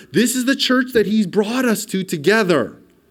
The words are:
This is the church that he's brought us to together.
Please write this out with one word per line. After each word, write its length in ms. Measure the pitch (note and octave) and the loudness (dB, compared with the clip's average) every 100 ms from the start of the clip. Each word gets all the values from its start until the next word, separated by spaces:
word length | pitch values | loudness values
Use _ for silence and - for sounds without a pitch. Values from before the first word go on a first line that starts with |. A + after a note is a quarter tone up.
| - | -4
This 240 | D#3+ B3 | 0 0
is 100 | B3+ | 0
the 120 | B3 C#4 | -2 0
church 360 | - B3+ B3+ | 2 0 2
that 120 | A#3 G3 | 0 2
he's 200 | A3 F#3 | 2 0
brought 380 | G3 G#3 B3 B3 | 0 0 0 0
us 180 | G3+ - | -2 -2
to 160 | F#3+ | -6
together. 760 | F#3 F3 C#3 A3 F#3+ D#3 G#2 - _ _ _ | -4 -2 2 2 2 -2 -4 -8 _ _ _